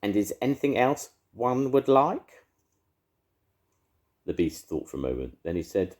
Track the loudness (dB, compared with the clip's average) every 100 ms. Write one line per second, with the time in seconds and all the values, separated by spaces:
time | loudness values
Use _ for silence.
0 | 0 0 -2 -2 -2 0 0 2 2 0
1 | -6 _ _ -4 -2 0 2 2 6 6
2 | 6 0 -8 -20 _ _ _ _ _ _
3 | _ _ _ _ _ _ _ _ _ _
4 | _ _ -10 -2 -2 -4 -10 -10 -8 -8
5 | -6 -6 -8 -12 -8 -6 -4 -2 -4